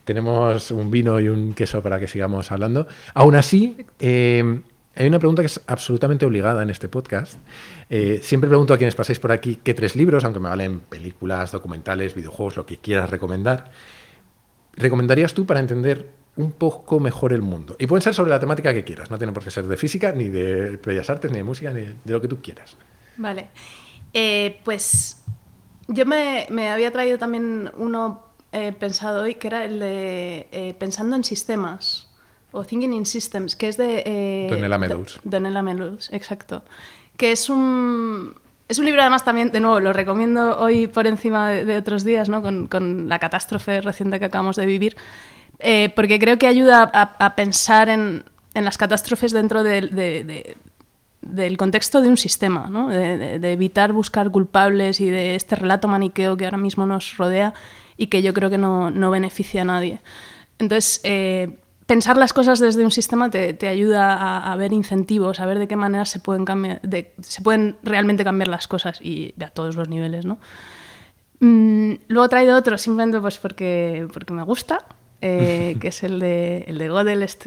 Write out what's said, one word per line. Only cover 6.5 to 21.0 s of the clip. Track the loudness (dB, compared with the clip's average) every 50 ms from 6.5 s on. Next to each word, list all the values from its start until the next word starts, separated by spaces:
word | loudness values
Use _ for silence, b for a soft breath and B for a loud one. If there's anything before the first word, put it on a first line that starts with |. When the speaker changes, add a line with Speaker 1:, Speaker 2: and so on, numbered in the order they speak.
| 0 0
Speaker 1:
en | -2 -4
este | -4 -6 -10 -8
podcast. | -8 -8 -6 -4 -6 -6 -6 -8 -12 -20 B B B B B B B B B -4
Eh, | -2 0 2 2 0 -2
siempre | 0 0 2 2 4 6
pregunto | 6 6 6 6
a | 4 4
quienes | 4 2 0
pasáis | 0 -2 -2 -4 -2
por | 0 0
aquí | 0 0 0 -4 -6 -2
qué | -2 -2 0
tres | 0 -2 -2 0
libros, | 2 2 4 4 2 2
aunque | 0 -2 -4
me | -4 -4
valen | -4 -4 -4 -4 -6 -8
películas, | -10 -14 -16 -14 -14 -14 -12 _ -6 -6 -4 -4 -6 -6
documentales, | -8 -10 -10 -10 -12 -10 -6 -6 -4 -4 -4 -6 -6
videojuegos, | -10 -12 -12 -10 -8 -8 -6 -6
lo | -8 -10
que | -12 -14 -12
quieras | -6 -2 0 0 0 -2
recomendar, | -4 -6 -6 -6 -4 -2 0 0 -2 -2 -4 B B B B B B B B B B B B _ _ _ _ _ _ _ _ _
recomendarías | _ -2 0 0 2 2 2 2 4 2 2 2 0
tú | -2 -2
para | 0 0 0
entender | 0 -2 -4 -2 0 0 -2 -2 -6 -14 -20 _ _ _ _
un | -6 -6 -6
poco | -4 -2 -2 -2 -2 -4 -4 -2 0 0
mejor | 0 0 -2 -2 0 0
el | 0 0
mundo? | 0 -4 -6 -8 -10 -14 -8 -6
Y | 0
pueden | 2 2 2
ser | 2 0 0
sobre | 2 2 2
la | 2 2
temática | 0 -2 -2 0 0 0 0
que | 0 -4
quieras, | -6 -10 -12 -10 -10
no | -8 -6
tienen | -6 -6 -8
por | -8 -10
qué | -8
ser | -8 -8 -6
de | -4 -4
física, | -4 -4 -4 -4 -2 -4 -2
ni | -2 -4 -4 -4
de | -4 -2 -2 -2 -2 -2 -2 -4 -6 -8 -6
bellas | -4 -4 -4